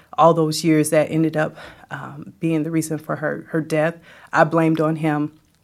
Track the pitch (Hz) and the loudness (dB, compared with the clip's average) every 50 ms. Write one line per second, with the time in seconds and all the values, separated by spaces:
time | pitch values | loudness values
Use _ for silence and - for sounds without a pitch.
0 | _ - - - 151 170 165 165 160 156 156 156 - 165 156 156 151 151 160 156 | _ -8 0 4 6 6 6 4 2 0 -2 -2 2 2 4 4 2 2 2 0
1 | 147 - - 156 160 156 156 156 156 151 - - - - - - - - - 139 | 0 2 0 0 0 0 0 -2 -4 -4 -6 -12 -20 -20 -20 -20 -18 -16 -14 -14
2 | 139 131 143 143 - - 127 - - 165 165 156 151 160 165 160 156 156 160 147 | -12 -14 -14 -16 -16 -18 -12 -6 -4 -2 0 0 -2 0 -2 -2 -2 -2 -6 -8
3 | - - 151 143 156 147 147 - - - - 165 156 160 160 151 151 165 165 165 | -6 -6 -6 -4 -4 -6 -6 -6 -8 -6 -6 -4 -4 -2 0 0 0 0 -2 -6
4 | - - - - - - - 147 165 156 165 165 160 160 160 160 156 151 160 156 | -16 -20 -20 -20 -12 -2 2 2 2 4 4 2 2 2 2 2 0 0 0 0
5 | 160 156 147 147 147 151 - _ _ _ _ _ | -2 -2 -2 -2 -4 -6 -8 _ _ _ _ _